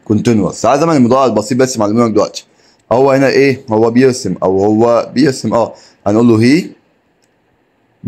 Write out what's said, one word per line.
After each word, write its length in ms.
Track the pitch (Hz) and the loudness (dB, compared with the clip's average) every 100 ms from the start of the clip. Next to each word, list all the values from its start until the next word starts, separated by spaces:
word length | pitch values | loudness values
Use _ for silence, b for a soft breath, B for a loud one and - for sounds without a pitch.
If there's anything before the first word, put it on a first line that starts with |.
كونتينوس. 560 | - 104 120 110 87 - | -4 -2 0 0 -2 -2
تعال 200 | 110 139 | 0 0
زمن 160 | 165 151 | 0 2
المضارع 280 | 117 131 | 2 2
البسيط 340 | 131 107 104 123 | 0 0 -2 -2
بس 200 | 127 113 | -2 -2
معلومك 320 | 101 110 117 | -2 0 0
دلوقتي. 360 | 104 92 - - b b b - | 0 -2 -6 -20 b b b -4
هو 180 | 117 139 | 0 2
هنا 180 | 135 135 | 2 2
ايه؟ 360 | 120 139 131 - | 2 0 -2 -4
هو 200 | 110 117 | 0 0
بيرسم 440 | 120 131 123 98 87 | 2 2 0 -6 -4
او 220 | 92 95 | -2 0
هو 460 | 104 107 117 117 - | 0 2 2 0 -2
بيرسم 400 | - 135 127 120 | -2 -2 -2 -4
اه. 200 | 113 107 B B B 101 | -2 -4 B B B -2
هنقول 220 | 107 120 | 2 2
له 320 | 110 117 160 | 2 2 0
he 40 | - - _ _ _ _ _ _ _ _ _ _ _ _ | -2 -14 _ _ _ _ _ _ _ _ _ _ _ _